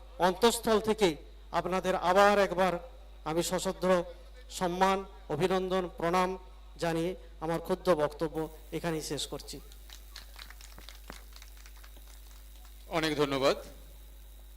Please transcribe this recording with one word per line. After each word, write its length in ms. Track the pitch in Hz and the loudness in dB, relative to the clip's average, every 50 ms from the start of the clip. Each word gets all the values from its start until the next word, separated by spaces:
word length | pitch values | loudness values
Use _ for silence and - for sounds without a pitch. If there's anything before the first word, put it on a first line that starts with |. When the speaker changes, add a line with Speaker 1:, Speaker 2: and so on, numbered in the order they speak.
| - - - - 170 | -18 -14 -2 2 2
Speaker 1:
অন্তঃস্থল 500 | 185 180 - 240 233 220 - - 233 220 208 | 2 4 4 4 4 4 2 2 2 2 4
থেকে 300 | 214 220 214 - 208 175 143 - - - - - - - | 2 0 2 4 4 2 2 0 -6 -16 -20 -20 -10 -6
আপনাদের 440 | - 170 165 180 180 185 175 185 185 | -4 -2 -2 0 -2 0 0 0 0
আবার 400 | - - 170 185 196 202 202 208 202 | 2 2 4 6 8 8 8 8 6
একবার 340 | 196 175 175 170 190 180 170 175 - - - - - - - - - 156 | 4 4 2 2 2 2 2 -2 -6 -10 -18 -18 -20 -20 -18 -10 -6 -2
আমি 120 | 156 175 165 | 0 0 0
সশ্রদ্ধ 420 | - 185 170 - 190 180 - 180 185 185 175 170 - - - - - - - - - - - | 0 0 -2 -2 -2 -2 0 2 4 4 4 2 -2 -8 -16 -18 -20 -20 -20 -18 -14 -6 -2
সম্মান, 380 | 185 175 175 180 190 190 190 196 190 - - - - - | -2 0 2 4 4 4 4 2 -2 -6 -14 -14 -8 -6
অভিনন্দন, 540 | 156 139 180 180 190 185 185 185 185 190 185 170 - | -2 0 0 2 2 0 0 0 0 -2 -2 -4 -4
প্রণাম 320 | - 165 170 175 180 185 185 190 190 - - - - - - - - 170 | -2 0 2 2 2 2 2 -2 -6 -12 -16 -20 -20 -20 -18 -8 -4 -2
জানিয়ে 280 | 170 165 165 165 180 185 - - - - - | -2 0 0 -2 -2 -4 -6 -12 -16 -12 -6
আমার 200 | 156 160 170 165 165 | -4 -2 -2 -2 -2
ক্ষুদ্র 240 | - 185 180 - 180 175 | -2 -4 0 2 2 4
বক্তব্য 420 | 151 147 143 - - 170 151 143 160 156 151 - - - - | 4 2 0 0 -2 -4 -4 -2 -4 -6 -6 -8 -14 -12 -8
এখানেই 320 | 165 156 - 175 160 156 147 - | -8 -4 -4 -2 -2 -4 -4 -4
শেষ 120 | 151 131 - - | -6 -6 -6 -6
করছি। 260 | 151 139 - - - 139 - - - - - - - - - - - - - - - - - - - - - - - - - - - - - - - - - - - - - - - - - - - - - - - - - - - - - - - - - - - - - - - - - - 196 | -8 -10 -10 -12 -14 -14 -16 -18 -20 -20 -20 -18 -18 -18 -18 -18 -18 -18 -18 -18 -18 -18 -18 -18 -18 -20 -20 -18 -18 -18 -18 -18 -18 -16 -16 -16 -16 -16 -16 -18 -20 -20 -20 -20 -20 -20 -20 -20 -20 -20 -20 -20 -20 -20 -20 -20 -20 -20 -20 -20 -20 -20 -20 -20 -20 -20 -20 -20 -20 -20 -8 -4 -2
Speaker 2:
অনেক 140 | 165 156 156 147 135 | 0 0 2 2 2
ধন্যবাদ। 360 | 147 139 139 135 135 143 147 - - - - - - - - - - - - - - - - - - - - | 2 2 2 4 4 4 2 2 -2 -12 -16 -18 -18 -18 -18 -18 -18 -18 -18 -18 -18 -18 -20 -20 -20 -20 -20